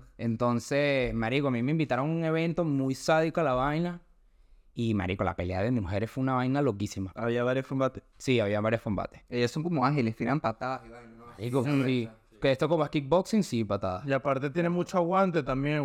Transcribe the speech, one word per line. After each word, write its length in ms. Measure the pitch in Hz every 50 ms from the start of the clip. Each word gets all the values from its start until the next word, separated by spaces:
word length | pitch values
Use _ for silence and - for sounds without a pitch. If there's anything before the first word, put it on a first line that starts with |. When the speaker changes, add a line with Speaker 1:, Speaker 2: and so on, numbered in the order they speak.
| 127 - - -
Speaker 1:
Entonces, 960 | 113 117 113 113 120 120 120 117 - - 147 139 147 143 139 135 123 117 113
marico, 340 | 113 113 113 127 143 143 139
a 40 |
mí 120 | 127 117 120
me 80 | 135
invitaron 380 | 160 160 151 - 127 120 135 151
a 20 | 160
un 100 | 165 165
evento 400 | 160 160 160 165 170 160 175 170
muy 300 | 160 143 135 135 135 135
sádico 480 | - - - 160 160 160 165 - 180
a 20 | 165
la 100 | 139 127
vaina. 480 | 127 131 143 151 156 175 175 175 175 - _ _ _ _ _ _ _ - - - - - _ -
Y, 200 | - 117 113 110
marico, 300 | 101 92 90 95 95 104
la 120 | 90 85
pelea 260 | - 90 90 92 92
de 100 | 101 117
mujeres 380 | 127 120 98 87 101 101 113 110
fue 120 | - 135 131
una 100 | 131 131
vaina 280 | 127 127 127 131 143
loquísima. 500 | 147 131 104 98 104 104 - 95 95 92 -
Speaker 2:
Había 280 | - 113 117 120 120 120
varios 240 | 123 127 135 131 -
combates. 360 | 139 135 135 131 - - - _ _ -
Speaker 1:
Sí, 220 | - - 127 117
había 220 | 107 101 104 104
varios 200 | 104 110 113 113
combates. 400 | - - 101 90 90 - - - - -
Speaker 3:
Ellas 220 | 123 120 120 117
son 120 | - 160 156
como 220 | 175 175 139 123
ágiles, 300 | 131 147 147 120 110 110
tiran 240 | - - 117 135 156
patadas 460 | - 113 110 - 127 127 131 123 120
y 40 | 113
vaina, 220 | 113 120 120 - 113 113
¿no? 80 | 117 -
Speaker 1:
Marico, 360 | - - 104 120 120 139 117
Speaker 3:
Sí. 200 | 143 147 135 131
Speaker 1:
sí. 260 | 131 127 123 113 113 113 - _ _ _ -
Que 100 | - 143
esto 160 | 131 - 160 143
como 160 | 170 160 147
es 60 | -
kickboxing, 540 | - 156 143 131 160 180 185 - - 214 180
sí, 200 | - 127 117 113
patadas. 400 | 98 101 98 98 95 92 90 - 139
Speaker 4:
Y 60 | 135
aparte 360 | 135 - 143 135 131 131 147
tiene 200 | 127 170 170 170
mucho 280 | 175 175 170 - - 185
aguante 460 | 170 170 185 190 196 190 156 160 135
también, 380 | 135 131 135 139 147 151 151 143